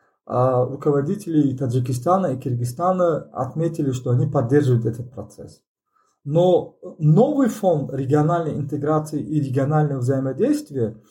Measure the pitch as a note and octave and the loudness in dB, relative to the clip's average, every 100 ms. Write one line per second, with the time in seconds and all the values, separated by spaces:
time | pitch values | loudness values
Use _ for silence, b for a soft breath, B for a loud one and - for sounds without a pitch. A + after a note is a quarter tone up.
0 | B B - A#2+ B2+ B2 B2+ C3+ D#3 C#3+ | B B -4 0 2 2 0 -2 0 0
1 | C#3+ G#3 E3+ D#3 C#3 B2 C3 B2+ B2 B2 | 0 -4 0 2 2 0 -2 -2 -2 -2
2 | E3+ F#3+ F3+ B2+ C3+ A#2+ B2 - F3 F#3 | 0 2 0 -4 -4 -4 -4 -2 -2 2
3 | F3 D3+ - - C3 D#3 E3 D#3+ C#3 B2 | 2 0 -4 -8 -6 -2 -4 -2 -2 -2
4 | C3 A#2+ - C#3+ A#2 D3 C3+ A#2+ A#2 - | 0 0 2 0 2 2 4 2 0 -6
5 | - - - - - - _ _ _ _ | -12 -14 -16 -16 -20 -20 _ _ _ _
6 | _ _ C#3+ D#3+ F3+ F3 - _ F3+ - | _ _ -2 2 4 4 0 _ -16 0
7 | D3+ E3+ C4+ C#4 B3 - F#3+ D#3 A#2+ C3+ | 4 6 4 4 0 2 0 0 -2 -6
8 | C3 D3 D3+ F3 D#3 D3 - D3+ D3 D#3 | 0 2 2 0 -2 -6 -6 -4 0 -2
9 | D#3 D3+ G#2 D3+ C3+ B2+ C3+ D#3 D3+ C3+ | -2 -8 -2 -2 0 -2 0 2 0 0
10 | A#2+ C3+ C3 C3 A#3+ D4 - C3+ A2 - | -2 0 -2 0 0 0 -4 -4 -4 -6
11 | b | b